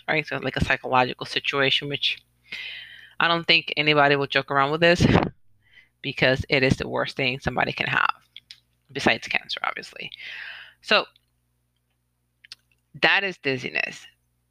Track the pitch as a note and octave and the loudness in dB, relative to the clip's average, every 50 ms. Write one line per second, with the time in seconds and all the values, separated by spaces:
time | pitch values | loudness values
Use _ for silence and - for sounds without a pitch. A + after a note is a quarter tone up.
0 | - - D3 D#3 D3+ - - C#3 - C3 - - - - C#3 B2+ - B2 B2+ B2+ | -6 -2 -2 -2 -2 -4 -6 -4 -4 -4 -2 -2 0 0 0 -2 0 0 2 4
1 | B2+ B2+ - - - - - C#3 - - - C#3+ C#3 C3+ - - - C#3+ C#3+ - | 4 2 0 -8 -10 -6 -6 -4 -4 -2 0 2 2 2 2 0 -2 -4 -6 -2
2 | - - - - _ _ _ _ _ _ - - - - - - - - - - | -2 -2 -4 -4 _ _ _ _ _ _ -14 -12 -12 -12 -14 -14 -16 -18 -20 -20
3 | - - _ _ D#3 E3 E3+ E3+ E3 - E3 E3 D3+ - - - D3 D3+ D3+ D3+ | -20 -20 _ _ 2 2 2 0 2 2 2 2 2 -2 -4 -2 2 2 4 6
4 | C#3+ C#3+ D3 C#3+ C#3 C3+ - C#3+ C3+ - C#3+ C#3 C#3 C#3 D3 D#3+ E3+ E3+ F3 F3+ | 6 6 4 2 2 0 0 -2 0 0 0 0 2 2 2 2 4 4 4 6
5 | - - - - - - - _ _ _ _ _ _ _ _ - - _ _ _ | 4 4 4 4 2 0 -6 _ _ _ _ _ _ _ _ -20 -20 _ _ _
6 | - C#3 C3+ - - C3 C3 B2+ - - - C#3+ C3 C3 C3 - - B2 B2 B2+ | -10 -10 -2 2 2 2 2 2 0 0 0 2 4 4 2 2 -2 -6 -4 -4
7 | B2+ C#3 - - C#3 B2+ B2 B2+ - - A#2+ - - - - - - - C3 - | -4 -4 -4 -4 -4 -2 -4 -4 -6 -4 -2 0 -2 -2 -2 -4 -4 -2 0 0
8 | - - - - _ _ _ - _ _ - - _ _ _ _ _ _ C3 C#3 | 2 0 0 -4 _ _ _ -20 _ _ -20 -20 _ _ _ _ _ _ -10 -2
9 | - - A#2 A2 - - - - - - - - - - - - - - - - | 0 0 0 0 -2 -6 -6 -6 -6 -6 -10 -6 -6 -6 -6 -6 -12 -16 -16 -16
10 | - - - - - - - - - - - - - - _ _ _ - A3 G3+ | -16 -16 -14 -16 -16 -16 -14 -14 -14 -14 -16 -18 -20 -20 _ _ _ 0 2 2
11 | - - _ _ _ _ _ _ _ _ _ _ _ _ _ _ _ _ _ _ | 2 -2 _ _ _ _ _ _ _ _ _ _ _ _ _ _ _ _ _ _
12 | _ _ _ _ _ _ _ _ _ - - _ _ _ _ _ _ _ _ D3 | _ _ _ _ _ _ _ _ _ -20 -20 _ _ _ _ _ _ _ _ 0
13 | - D#3+ E3+ F#3+ G3 G3 F3+ - _ C#3+ C3+ B2+ B2+ - - - - - - - | 2 2 2 2 0 -2 -6 -4 _ -4 -4 -2 -4 -6 -4 -4 -4 -4 -8 -12
14 | - - _ _ _ _ _ _ _ _ | -18 -20 _ _ _ _ _ _ _ _